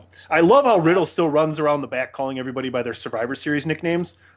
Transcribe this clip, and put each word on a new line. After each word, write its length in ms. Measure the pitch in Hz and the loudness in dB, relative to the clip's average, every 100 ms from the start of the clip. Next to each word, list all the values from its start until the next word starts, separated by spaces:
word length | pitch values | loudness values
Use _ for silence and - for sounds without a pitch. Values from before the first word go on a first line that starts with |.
| - - - | -12 -18 -2
I 80 | 160 | 4
love 260 | 170 277 | 6 6
how 140 | 262 202 | 6 4
Riddle 280 | 160 185 156 | 4 2 0
still 220 | - 165 | 0 0
runs 300 | 147 156 156 | 2 0 0
around 220 | 147 147 | 0 0
the 80 | 127 | -2
back 240 | 127 127 | -6 -6
calling 260 | - 135 131 | -6 -6 -6
everybody 300 | 127 131 131 | -8 -6 -4
by 120 | 123 | -4
their 120 | 120 | -4
Survivor 400 | 110 - 110 120 | -8 -8 -4 -4
Series 320 | 135 151 147 160 | -4 -4 -2 -2
nicknames. 500 | 156 165 170 175 - _ | -4 -2 -2 -4 -12 _